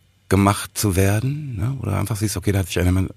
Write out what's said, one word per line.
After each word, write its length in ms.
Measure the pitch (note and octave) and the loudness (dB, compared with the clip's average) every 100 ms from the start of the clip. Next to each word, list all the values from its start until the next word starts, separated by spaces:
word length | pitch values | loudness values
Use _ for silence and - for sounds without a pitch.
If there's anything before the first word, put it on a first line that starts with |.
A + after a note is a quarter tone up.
| _ _ _ | _ _ _
gemacht 440 | F#2+ G2 G2 - | 2 4 0 -6
zu 220 | - G#2+ F2+ | -4 0 2
werden, 600 | G2 G#2 B2+ D3 D3 G#2+ | 2 2 -2 -4 -6 -4
ne, 200 | A2+ C#3 | -4 -4
oder 180 | G2+ F#2+ | -4 -2
einfach 180 | G2+ G2+ | -2 -2
siehst, 200 | G#2+ G2+ | -2 -2
okay, 160 | G#2 | 0
da 80 | G2 | 0
hat 60 | F#2 | 0
sich 100 | F2 | 2
jemand, 360 | F2+ F#2+ F#2 | 2 2 0